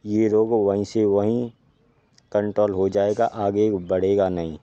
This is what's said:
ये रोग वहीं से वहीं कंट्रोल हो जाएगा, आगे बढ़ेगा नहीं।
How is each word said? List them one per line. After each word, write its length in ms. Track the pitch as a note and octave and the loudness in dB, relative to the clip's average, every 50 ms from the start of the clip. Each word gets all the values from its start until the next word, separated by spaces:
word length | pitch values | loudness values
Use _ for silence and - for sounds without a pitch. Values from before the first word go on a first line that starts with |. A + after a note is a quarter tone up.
| - | -6
ये 240 | G#2 G#2 G#2+ A2 G#2+ | -2 0 2 2 4
रोग 220 | G#2 G#2+ A2 A2+ A#2 A2 | 4 2 2 2 2 2
वहीं 260 | G2+ G2 G2 G2+ G2+ | 2 2 0 0 -2
से 200 | - - A2 G#2+ | -2 0 0 2
वहीं 460 | G2+ G2 G2+ G2+ G#2+ A#2 A#2+ B2 A#2 - _ _ _ _ _ _ _ _ _ _ _ _ _ _ _ | 2 2 2 2 0 -2 -2 -4 -8 -12 _ _ _ _ _ _ _ _ _ _ _ _ _ _ _
कंट्रोल 400 | - G#2 G#2 G#2 G2+ G#2 G#2 G#2 | -2 -2 -2 0 0 0 0 0
हो 160 | F#2+ F#2 F#2+ G2 | 0 0 -2 0
जाएगा, 360 | F#2+ G2+ G2 G#2 G#2+ A2 A2+ | 0 0 0 0 0 0 -2
आगे 460 | - - A2+ G2+ G2+ G2+ G2+ G#2+ A2 | -2 -2 -2 -4 -2 0 0 0 0
बढ़ेगा 580 | G#2 F#2 F2+ F2 F#2 F#2 F#2 F#2+ G2+ G2+ F#2+ F#2 | 0 -4 -4 -2 -2 0 2 2 2 2 2 0
नहीं। 300 | F2+ F2 E2 E2 D#2 D2 | -2 -4 -6 -8 -10 -12